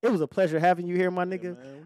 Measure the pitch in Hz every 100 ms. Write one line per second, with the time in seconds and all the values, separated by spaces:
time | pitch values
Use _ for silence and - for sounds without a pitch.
0 | 233 202 156 - 185 156 170 175 175 180
1 | 180 180 180 185 180 165 131 139